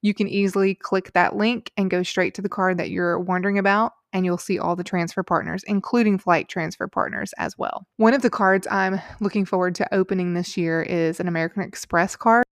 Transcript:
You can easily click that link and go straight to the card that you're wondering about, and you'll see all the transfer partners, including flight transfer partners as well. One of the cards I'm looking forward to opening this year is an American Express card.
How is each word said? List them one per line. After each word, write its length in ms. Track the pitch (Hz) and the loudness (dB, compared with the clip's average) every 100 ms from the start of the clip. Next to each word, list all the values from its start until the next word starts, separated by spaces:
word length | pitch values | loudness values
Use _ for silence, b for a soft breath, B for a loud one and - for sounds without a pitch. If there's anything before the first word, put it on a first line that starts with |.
You 120 | 208 | 0
can 140 | 202 202 | 0 -2
easily 480 | 202 196 196 196 190 | 0 0 2 0 0
click 360 | - 190 185 | -2 -2 0
that 200 | - 180 | 2 2
link 380 | 202 214 240 - - | 2 0 0 -6 -4
and 140 | 190 | 0
go 140 | 180 | 0
straight 300 | 180 - 180 | -2 0 -2
to 80 | - | -2
the 60 | 196 | -10
card 300 | - 185 180 | -2 0 0
that 120 | - | -2
you're 280 | - 175 170 | -2 0 0
wondering 400 | 180 180 190 202 | -2 -2 0 2
about, 340 | 196 202 233 _ _ | 2 2 0 _ _
and 120 | 190 | -2
you'll 140 | 185 175 | 0 -2
see 200 | - 190 | -2 -2
all 180 | 170 175 | 0 -2
the 80 | |
transfer 400 | 175 185 170 - | -2 -4 -4 -4
partners, 400 | 180 170 - 185 - | -2 -2 -2 -8 -2
including 500 | 202 - 240 214 190 | -4 0 2 4 2
flight 320 | - 170 - | 2 0 0
transfer 380 | - 160 - - | -6 -6 -6 -6
partners 480 | - - - - - | -4 -4 -4 -10 -6
as 200 | - - | -8 -6
well. 300 | - - - - | -8 -8 -14 2
One 180 | 220 | 4
of 80 | 269 | 4
the 80 | 247 | 2
cards 380 | - 190 190 - | 2 4 4 2
I'm 300 | 196 190 185 B B | -2 0 -2 B B
looking 260 | 202 214 | -2 0
forward 300 | 190 185 180 | 0 0 0
to 200 | 175 - | 0 -2
opening 400 | 196 190 190 180 | 0 0 0 0
this 220 | 175 180 - | -2 -4 -2
year 260 | 170 165 | 0 0
is 360 | - 175 160 165 | 0 0 0 0
an 80 | 180 | -2
American 360 | 165 165 202 | -2 -2 -4
Express 520 | 185 - - 175 185 | -8 -10 -2 0 0
card. 300 | - 233 226 247 | 0 4 4 2